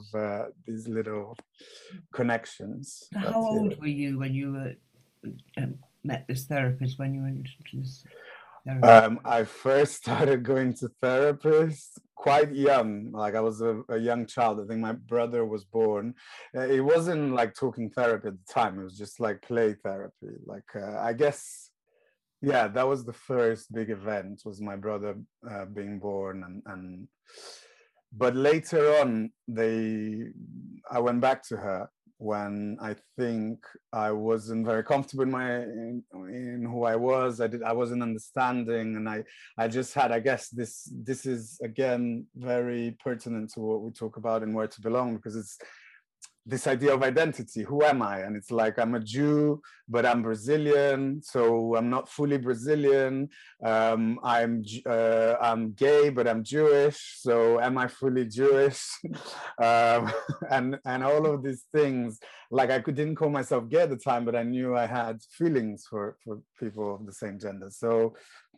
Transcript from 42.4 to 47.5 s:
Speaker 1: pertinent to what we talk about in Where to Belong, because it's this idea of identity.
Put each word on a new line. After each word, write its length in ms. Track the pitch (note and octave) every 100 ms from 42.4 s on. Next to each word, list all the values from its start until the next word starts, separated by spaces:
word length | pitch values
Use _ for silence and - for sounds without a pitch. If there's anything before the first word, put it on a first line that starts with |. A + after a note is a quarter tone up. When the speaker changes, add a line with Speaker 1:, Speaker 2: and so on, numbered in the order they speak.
| B2 B2 B2 A#2+ A#2 A2+
Speaker 1:
pertinent 480 | - A#2 - A2+ A2
to 60 | A#2
what 220 | A2 A2
we 100 | A2
talk 240 | A#2 A2+ A2+
about 260 | A2+ A2+
in 120 | A2
Where 140 | A2 G#2+
to 140 | -
Belong, 360 | A2 B2 B2 A2
because 180 | A#2 A2
it's 220 | G#2 - - - - - _ _ - _ A2+
this 220 | B2 D3+
idea 260 | C3 C#3+
of 100 | C3+
identity. 600 | C3 C3 E3 - A2+